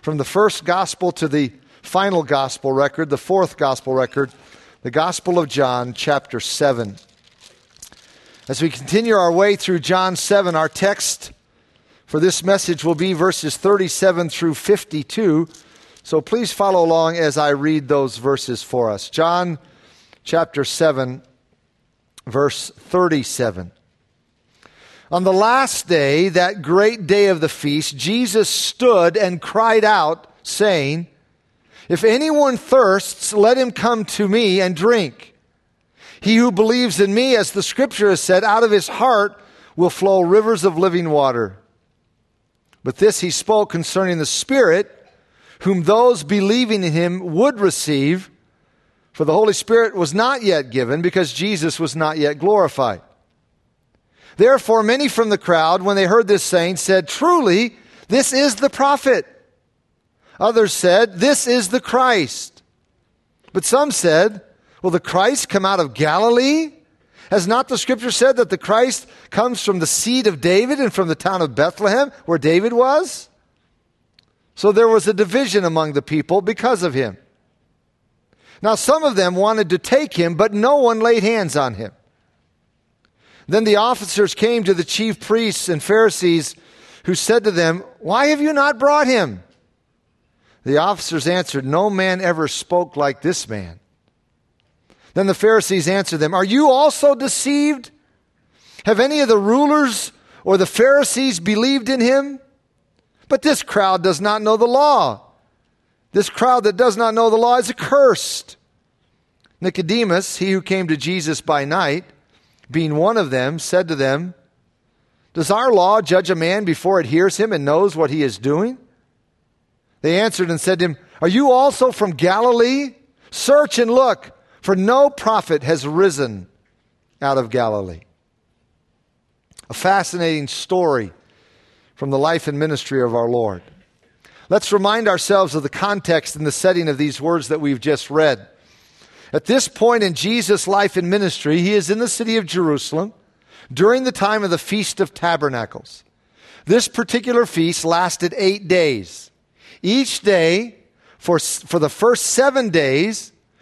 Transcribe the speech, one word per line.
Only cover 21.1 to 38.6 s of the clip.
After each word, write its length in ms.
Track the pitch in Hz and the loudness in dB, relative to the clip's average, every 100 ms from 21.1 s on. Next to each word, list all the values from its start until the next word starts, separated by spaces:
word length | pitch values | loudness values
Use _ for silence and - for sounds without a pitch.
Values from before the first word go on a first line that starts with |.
| 131 _ _ _ _ _ _ _ _ _ - - | -8 _ _ _ _ _ _ _ _ _ -20 -8
verse 420 | 131 143 - - | -2 -2 -4 -14
thirty-seven. 1000 | - - 180 180 156 113 - 120 92 90 _ _ _ _ _ _ _ _ _ _ _ - - _ | -18 -6 0 0 0 -4 -4 -6 -6 -14 _ _ _ _ _ _ _ _ _ _ _ -20 -20 _
On 140 | 175 | -2
the 80 | 185 | 0
last 560 | 185 214 254 262 - - | 2 2 2 0 -4 -2
day, 400 | 170 139 147 190 | 0 2 2 2
that 340 | 170 180 202 | 2 0 -2
great 460 | 139 180 214 233 156 | 0 2 2 0 0
day 200 | 202 202 | 2 4
of 120 | 175 | 2
the 80 | 156 | -2
feast, 480 | - 147 147 - 139 | -4 -4 -4 -4 -8
Jesus 540 | 131 226 247 208 208 | -4 -2 0 0 0
stood 640 | - - - 247 208 170 175 | -2 -6 0 2 4 4 2
and 260 | 190 180 | -2 -4
cried 440 | - 214 226 220 214 | -4 0 2 4 4
out, 420 | 208 156 165 - _ | 2 2 -2 -10 _
saying, 640 | - - 208 175 139 160 170 _ _ _ _ _ _ _ - | -12 -2 0 2 -2 -6 -8 _ _ _ _ _ _ _ -6
"If 160 | 170 | 0
anyone 540 | 214 233 311 294 285 247 | 2 2 0 2 2 0
thirsts, 720 | - 262 214 196 - - - | 2 4 4 2 -2 -10 -4
let 260 | 208 208 254 | 2 4 4
him 140 | 254 | 0
come 320 | - 226 233 208 | -2 -2 -2 -4
to 220 | - 208 | -4 0
me 320 | 214 220 185 | 2 2 2
and 160 | 185 165 | 0 0
drink. 600 | 202 240 156 - - _ _ _ _ _ _ _ - - | 2 2 0 -8 -20 _ _ _ _ _ _ _ -20 -8
He 180 | 190 226 | 0 4
who 140 | 240 | 4
believes 480 | 190 220 247 247 156 | 2 2 2 0 0
in 140 | 196 | 0
me, 220 | 208 262 240 | 2 2 2
as 160 | 190 | 0
the 120 | 202 | -4
scripture 460 | - - 277 - 208 | -6 -2 -2 2 0
has 120 | 185 | 2
said, 220 | - 185 | 2 2
out 200 | 214 220 | 2 2